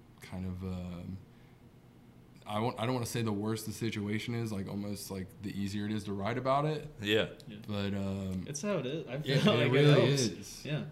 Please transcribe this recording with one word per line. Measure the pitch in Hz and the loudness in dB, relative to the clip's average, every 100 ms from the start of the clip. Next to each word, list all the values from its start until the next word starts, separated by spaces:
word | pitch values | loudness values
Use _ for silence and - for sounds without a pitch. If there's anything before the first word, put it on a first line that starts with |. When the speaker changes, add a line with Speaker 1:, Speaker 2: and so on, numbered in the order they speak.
| - - | -20 -20
Speaker 1:
kind | - 95 92 | -12 -6 -6
of, | 90 | -4
um, | 92 92 90 87 95 95 - - - - - - - - - - - - - | -4 -4 -6 -8 -8 -10 -12 -20 -20 -20 -20 -20 -20 -20 -20 -20 -20 -16 -4
I | 107 | 0
won't, | 117 120 | 0 0
I | |
don't | 113 | 0
wanna | 127 113 | 0 -2
say | 120 | -2
the | 113 | 0
worse | 104 107 110 | 0 0 -2
the | - | -4
situation | 98 117 104 101 107 113 | -4 -4 -2 -2 -2 -2
is, | 117 113 | -2 -2
like, | 98 98 | -4 -4
almost, | 101 104 101 - | -4 -4 -6 -6
like, | 95 90 - | -8 -8 -8
the | 101 98 | -6 -4
easier | 101 104 104 | -2 -2 -2
it | |
is | 107 | -2
to | 101 | -4
write | 98 101 120 | -2 -2 0
about | 127 139 151 | 2 2 2
it. | 151 - - | -2 -6 -4
Speaker 2:
Yeah. | 104 110 82 - - | 2 4 4 -4 -14
Speaker 3:
Yeah. | 104 110 | -12 -6
Speaker 1:
But, | 104 101 | -2 -2
um, | 98 98 98 95 95 - | -2 -2 -2 -2 -4 -4
Speaker 3:
It's | 147 | -4
how | 208 185 | -2 -2
it | 127 | -2
is. | 160 - | -4 -6
I | 135 | -4
Speaker 1:
yeah, | - 147 | 2 4
Speaker 3:
feel | 156 | 6
Speaker 1:
it | 120 | 6
Speaker 3:
like | 123 | 6
Speaker 1:
really | 131 147 | 6 8
Speaker 3:
it | 139 | 8
helps. | - 143 | 8 6
Speaker 1:
is. | 113 - - - | 2 -2 -10 -12
Speaker 3:
Yeah. | 131 147 - | -6 -6 -6